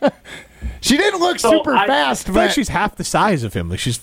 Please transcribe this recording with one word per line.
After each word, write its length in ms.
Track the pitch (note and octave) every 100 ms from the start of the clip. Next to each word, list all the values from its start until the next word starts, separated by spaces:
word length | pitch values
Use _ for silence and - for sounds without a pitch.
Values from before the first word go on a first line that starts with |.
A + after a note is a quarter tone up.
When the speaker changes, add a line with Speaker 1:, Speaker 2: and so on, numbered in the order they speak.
| C#4+ - - - - - - -
Speaker 1:
She 140 | - C#4+
didn't 220 | G4+ G4
look 200 | F4 E4+
Speaker 2:
So 100 | E4+
Speaker 1:
super 240 | D#4+ D4+
Speaker 2:
I 120 | B3+ G3+
Speaker 1:
fast, 380 | C#4 C#4 A#3+
Speaker 3:
I 20 | -
feel 80 |
like 140 | G3 G#3+
Speaker 1:
but 40 |
Speaker 3:
she's 140 | A#3+ A3+
half 260 | D#3+ G3+ -
the 60 |
size 400 | - G3+ G#3 F3
of 100 | A2+
him. 160 | G2+ E2+
Like, 100 | F#2
she's, 180 | - A#2